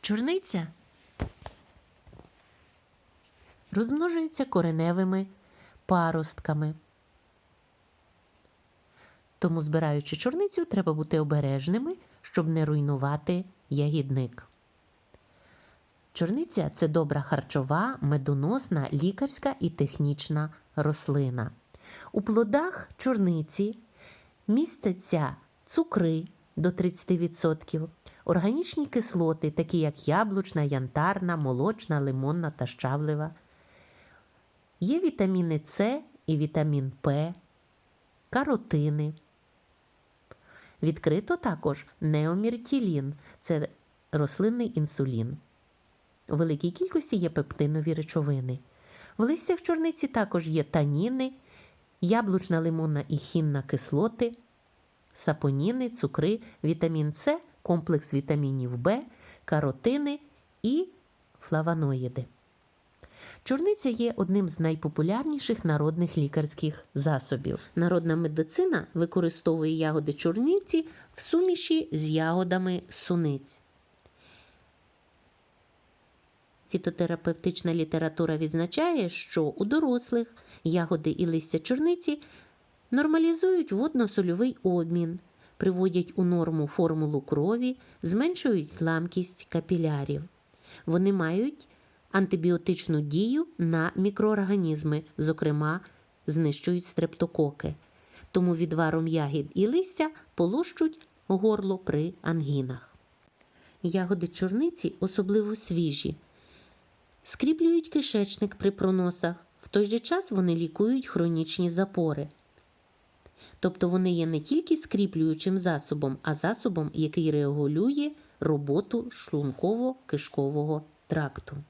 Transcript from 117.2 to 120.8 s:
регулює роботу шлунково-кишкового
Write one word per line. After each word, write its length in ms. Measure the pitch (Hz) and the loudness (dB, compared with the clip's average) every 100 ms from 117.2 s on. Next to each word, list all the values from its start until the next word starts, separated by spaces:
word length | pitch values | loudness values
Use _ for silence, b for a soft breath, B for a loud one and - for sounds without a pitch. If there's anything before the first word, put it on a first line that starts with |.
| 156 | 0
регулює 800 | 151 143 143 143 151 226 285 294 294 B B | 2 0 0 0 2 2 0 -2 -6 B B
роботу 720 | - 147 143 147 202 233 233 | 0 0 2 0 0 -4 -4
шлунково-кишкового 1700 | - - 151 143 127 180 226 254 262 - 143 - - 139 147 151 151 | -12 -6 -2 -2 -2 0 0 -2 -4 -6 -6 -4 -2 0 0 -2 -2